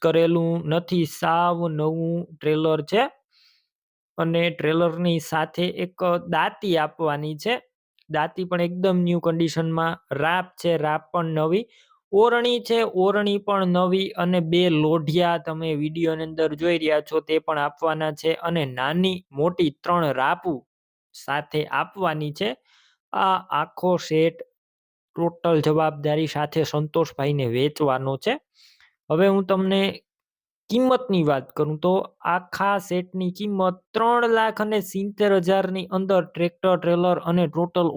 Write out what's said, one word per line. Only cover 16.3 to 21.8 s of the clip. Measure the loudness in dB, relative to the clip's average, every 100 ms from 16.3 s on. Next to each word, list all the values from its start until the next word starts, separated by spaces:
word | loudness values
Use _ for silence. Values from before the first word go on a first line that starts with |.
| -2 -2
જોઈ | 0 0 0
રહ્યા | 2 0 0
છો | -4
તે | 0 0
પણ | 0 -2
આપવાના | -2 -2 -2 -2 -4
છે | -2 -2 -2 -2
અને | -2 -2
નાની | -2 -2 0 0 -2 -8
મોટી | -4 -2 0 -2 -2
ત્રણ | -2 0 0 0
રાપુ | 0 -2 -4 -6 -10 _ _ _ _
સાથે | -14 -6 -6 -4 -4 -2 -4